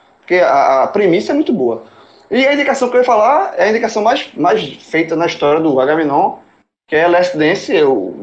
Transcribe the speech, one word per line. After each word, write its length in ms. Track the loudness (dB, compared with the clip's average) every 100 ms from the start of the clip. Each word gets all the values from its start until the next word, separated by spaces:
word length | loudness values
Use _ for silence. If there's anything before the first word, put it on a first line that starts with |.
| _ _
Porque 160 | -2 0
a, 480 | 2 2 2 2
a 40 | 0
premissa 440 | 0 2 0 0
é 40 | -2
muito 180 | 0
boa. 320 | 0 -2 -4 -10 -20 -20 -20 -6
E 160 | 0 0
a 80 |
indicação 360 | 0 -2 -2 0
que 60 | 0
eu 60 |
ia 40 | 2
falar 480 | 2 2 2 -2 -2
é 60 |
a 60 | 0
indicação 340 | 0 -2 -2
mais, 300 | 0 -2 -4
mais 280 | -2 0 0 -4 -14
feita 320 | -6 -4 -2 -2
na 120 | -4
história 340 | -2 0 0
do 180 | 0 0
Agamenon, 600 | 0 0 0 0 -2 -4 _ _ _ _ -4
que 80 | 0
é 120 | 2
Last 300 | 2 0 0
Dance, 380 | 0 -2 -2 0
é 100 | 2
o 260 | 0 -4 -10